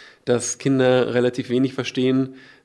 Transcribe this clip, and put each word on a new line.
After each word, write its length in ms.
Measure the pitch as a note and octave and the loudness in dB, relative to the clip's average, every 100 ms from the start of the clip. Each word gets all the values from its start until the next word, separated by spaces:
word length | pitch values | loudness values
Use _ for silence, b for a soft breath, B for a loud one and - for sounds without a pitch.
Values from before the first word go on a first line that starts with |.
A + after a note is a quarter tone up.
| B B | B B
dass 340 | - A#2+ - - | -2 -2 -2 -4
Kinder 560 | C3+ C3+ B2+ B2+ A#2 | 0 2 4 4 2
relativ 340 | A#2+ B2 B2 A#2+ | 0 0 -2 -2
wenig 240 | B2 C3+ | 0 0
verstehen, 640 | - A#2+ B2+ B2+ C3 C3 B B B | -4 -6 -2 0 0 -2 B B B